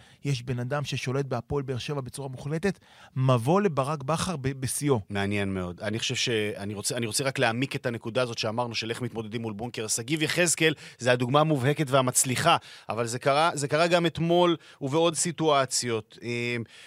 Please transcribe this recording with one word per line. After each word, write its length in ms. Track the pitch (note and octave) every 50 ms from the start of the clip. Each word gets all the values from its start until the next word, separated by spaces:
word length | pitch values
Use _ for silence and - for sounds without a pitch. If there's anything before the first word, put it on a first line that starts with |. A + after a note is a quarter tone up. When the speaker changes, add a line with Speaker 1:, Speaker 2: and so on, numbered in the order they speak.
| - - - _ -
Speaker 1:
יש 180 | C#3+ C#3 A#2+ B2
בן 160 | C3 B2 B2
אדם 240 | B2 B2 C#3+ D3 C3+
ששולט 420 | - C#3 B2 - B2+ B2+ C#3 C#3+
בהפועל 380 | C3 C3 A#2 - - D3 C#3+ C3+
באר 140 | C3 C3
שבע 240 | A#2 - - D3 C#3+
בצורה 280 | B2+ B2 - C#3 C3+ C3
מוחלטת, 500 | C3 B2+ - C#3 D#3 E3 G3+ G3 F3+ - _ _ - - - - _
מבוא 460 | C3 C3 C3+ B2+ A#2 A2+ C#3+ F3 G3+
לברק 420 | G#3 F#3+ C#3+ C#3 C3 C#3 D#3+ C#3+ C3
בכר 320 | C#3+ D#3+ D#3+ F3 F#3 E3+
ב-, 260 | C#3 B2+ C3+ C#3 C3
בשיאו. 400 | C3 B2 - - D3 C#3+ C3 A2 - -
Speaker 2:
מעניין 440 | G#2 G2 G2+ G2+ G#2 G2+ G2+ G2 G2
מאוד. 280 | F#2+ F2+ F2+ F2 F#2+
אני 180 | G#2 G#2 G#2+ -
חושב 160 | - - B2+
ש-, 140 | - - C3 A#2 G#2+ G#2 G#2 G2+
אני 160 | F#2 G2 G#2 G#2+
רוצה, 220 | G2 - - C3
אני 80 | B2 A#2
רוצה 180 | G#2+ - - C3+
רק 160 | C3+ - C3+
להעמיק 360 | B2+ A#2 A2+ A#2+ C#3 - -
את 100 | C3+ -
הנקודה 360 | B2+ A#2 A2 - A#2 G#2+ B2+
הזאת 160 | B2+ A#2 A2+
שאמרנו 380 | - - A2 G#2+ B2 B2 A#2 A2
של 140 | - A2 A2
איך 120 | A2+ -
מתמודדים 400 | B2 A2+ G#2+ A2+ A2 G#2 A2 A#2+
מול 120 | A2+ A2+ G#2
בונקר. 340 | G2+ A#2+ A#2+ - A#2+ A2
שגיב 340 | G#2 - - A2+ B2 D#3+ D#3
יחזקאל, 520 | D#3 C#3+ - E3 F3+ D#3 - - D#3+ D#3+ D3 - - - - -
זה 120 | A2+ B2+
הדוגמה 280 | B2+ B2 B2+ A#2+ C3+ D3
המובהקת 460 | D#3 D#3+ D#3 C3 A#2+ C#3+ D3 D3+ D#3 B2+
והמצליחה, 680 | C#3 C3+ B2+ B2+ - - - C3 A#2+ - D3 E3+ D#3 B2 - - - - - -
אבל 160 | G#2+ A2+ A#2+
זה 140 | A2+ A#2+ A#2+
קרה, 320 | - C#3+ C#3 D3 D#3+ E3+ -
זה 140 | C#3+ C#3+
קרה 200 | B2+ D3 D3+ E3+
גם 180 | E3+ F3+ F3 E3+
אתמול 500 | D#3+ - D#3 E3 E3+ E3+ F3 F3 F3 E3 - - - - _
ובעוד 340 | C#3+ C3 C#3 E3 E3 E3+ D#3
סיטואציות. 1000 | C3 - F3 D#3 - D#3+ D#3 C#3+ C#3 C3 B2 - - B2 A#2+ A2+ G#2+ - _ - - -
אה, 320 | A#2+ A#2+ A#2+ A#2+ A#2+ A#2+ A#2+ A2+ - - - -